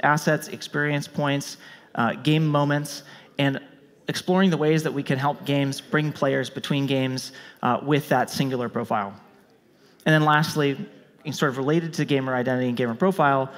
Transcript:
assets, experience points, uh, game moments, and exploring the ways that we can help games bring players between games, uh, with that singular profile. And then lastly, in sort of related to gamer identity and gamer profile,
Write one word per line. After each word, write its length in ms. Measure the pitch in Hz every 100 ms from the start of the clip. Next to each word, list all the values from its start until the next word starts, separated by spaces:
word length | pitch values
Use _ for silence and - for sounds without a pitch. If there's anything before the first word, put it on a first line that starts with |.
assets, 420 | 143 151 - 151 -
experience 600 | - - 147 147 147 147
points, 480 | - 143 139 - - - - - -
uh, 160 | 117
game 340 | - 147 156 156
moments, 560 | 147 143 147 147 - - - - -
and 200 | 139 135 - - - _ -
exploring 440 | 131 - 185 190
the 60 | 156
ways 280 | 151 160
that 80 | 156
we 100 | 135
can 160 | 143 131
help 260 | 143 147
games 360 | - 143 139 135
bring 320 | - 151 151
players 360 | 143 143 135 127
between 380 | - - 143 139
games, 460 | 135 131 131 - - - -
uh, 160 | 120 120
with 260 | 139 147 143
that 220 | 135 113
singular 380 | - 139 127 120
profile. 440 | 117 117 110 101 101 - - _ _ _ _ _ _ -
And 60 |
then 120 | 156
lastly, 540 | 151 151 156 156 143 135 202 - - _
in 80 | 151
sort 180 | 131 151
of 80 | 127
related 340 | 135 165 165
to 100 | 156
gamer 320 | 143 139 131 127
identity 320 | 123 127 127
and 80 | 120
gamer 180 | 123
profile, 580 | 117 185 180 143 135 135